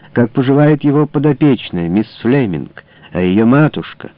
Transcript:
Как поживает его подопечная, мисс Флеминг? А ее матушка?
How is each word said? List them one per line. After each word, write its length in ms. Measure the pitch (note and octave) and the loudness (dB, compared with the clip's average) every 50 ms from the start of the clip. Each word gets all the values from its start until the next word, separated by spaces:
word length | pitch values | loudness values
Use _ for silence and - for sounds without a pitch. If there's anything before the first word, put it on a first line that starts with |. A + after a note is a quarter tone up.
| - - - | -20 -6 -2
Как 180 | B2 A#2+ - | -2 -2 0
поживает 540 | - C#3+ B2+ C3 C#3 D3 D3 D3 D3+ C#3 - | 0 -2 0 0 2 2 4 2 2 2 0
его 220 | D3 C#3 D3 D3+ | 0 0 0 0
подопечная, 800 | C#3+ - D3 C#3 D3+ C#3 - D#3 D3 B2+ G2 - - - F2+ E2+ E2 | 0 -2 -2 0 0 0 2 2 2 0 0 -4 -8 -6 -6 -4 -2
мисс 180 | F2 G#2 G#2+ - - - | 0 -2 -2 -4 -8 -6
Флеминг? 640 | - A#2 C3 C#3+ B2+ G2+ E2+ C#2+ B1 - - - - _ _ - - - - | -2 0 0 0 0 -2 -4 -8 -8 -12 -16 -20 -20 _ _ -20 -20 -10 -6
А 80 | E2+ | -2
ее 260 | F#2 F2+ F#2 G#2+ A2+ | -2 0 2 2 2
матушка? 640 | A#2 C3 C#3+ D#3 C#3+ - E2 D#2+ - - - - - - | 4 4 4 2 2 0 -4 -10 -12 -16 -18 -18 -20 -20